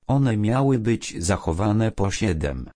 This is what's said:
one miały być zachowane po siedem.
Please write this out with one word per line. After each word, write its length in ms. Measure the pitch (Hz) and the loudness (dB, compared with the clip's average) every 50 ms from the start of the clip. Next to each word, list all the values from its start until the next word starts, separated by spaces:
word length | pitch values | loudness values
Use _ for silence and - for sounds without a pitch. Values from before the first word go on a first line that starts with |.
| _ | _
one 300 | - 131 139 139 123 110 | -2 0 2 2 2 2
miały 420 | 107 107 110 120 131 139 139 135 117 | 2 0 2 2 2 2 2 2 2
być 360 | 107 117 117 107 - - - - | 2 0 0 -2 -2 -8 -8 -4
zachowane 760 | 82 95 98 90 - - 80 87 104 107 104 110 110 110 - | -2 0 0 0 0 -2 -2 0 0 2 2 2 2 0 0
po 180 | - 98 98 | 0 -2 -2
siedem. 600 | 95 - 107 104 85 78 82 73 69 64 62 - - | 0 0 0 0 0 0 -2 -4 -4 -6 -10 -12 -16